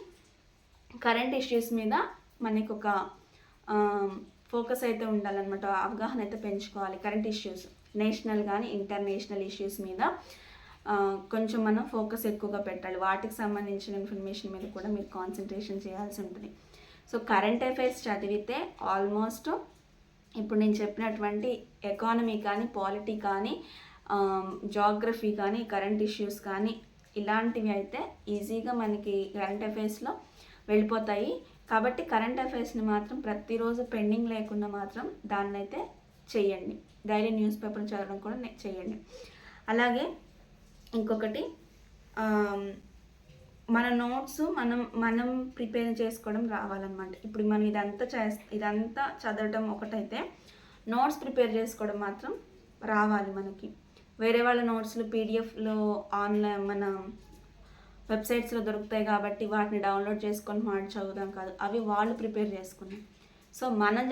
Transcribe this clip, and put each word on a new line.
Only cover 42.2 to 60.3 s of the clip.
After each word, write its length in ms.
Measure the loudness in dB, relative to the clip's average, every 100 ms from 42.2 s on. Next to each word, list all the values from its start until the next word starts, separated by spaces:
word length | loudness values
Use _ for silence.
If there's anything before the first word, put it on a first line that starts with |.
| 2 4 4 0 -4 -8 -16 -20 -20 -20 -20 -20 -20 -12 2
మన 180 | 2 4
నోట్స్ 520 | 2 2 -2 -4 -2 0 2
మనం, 300 | 0 0 -2
మనం 340 | 0 2 2 2 0 -4
ప్రిపేర్ 520 | -6 -2 0 0 0
చేసుకోవడం 480 | 0 -2 -4 -2 0
రావాలన్నమాట. 640 | -2 -4 -4 -6 -8 -10 -10
ఇప్పుడు 200 | -6 0
మనం 180 | 4 6
ఇదంతా 420 | 4 2 0 -2
చేస్-, 500 | -2 0 0 -2 -6 -2
ఇదంతా 460 | 0 0 0 -2 -4 -2
చదవడం 500 | -4 0 0 0 -2
ఒకటైతే 480 | -4 -4 -4 -4 -6 -6 -10 -20 -20 -20 -12 0
నోట్స్ 340 | 4 4 2
ప్రిపేర్ 300 | 0 4 4
చేసుకోవడం 460 | 4 0 -2 -2 -2
మాత్రం 320 | -4 -4 -6 -8 -10 -20 -20 -8
రావాలి 460 | 2 4 6 4 2
మనకి. 360 | -4 -6 -8 -12 -14 -20 -20 -20 0
వేరే 240 | 4 6
వాళ్ళ 180 | 6 4
నోట్స్‌లు 420 | 4 0 -2 -4
పీడీఎఫ్లో 720 | -2 0 2 0 -2 -4 0 2 2 0 0
ఆన్‌లైన్ 520 | 0 2 4 2 0 -2
మన 160 | 0 -2 -2 -6 -14 -18 -20 -20 -20 -20 -20 -20 -18 -4
వెబ్సైట్స్‌లో 520 | -2 2 0 0 -2
దొరుకుతాయి 440 | -2 -2 -2 0
కాబట్టి 420 | 2 2 2 -2 0
వాటిని 340 | 2 2 2
డౌన్లోడ్ 420 | 2 2 0 0
చేసుకొని 360 | -2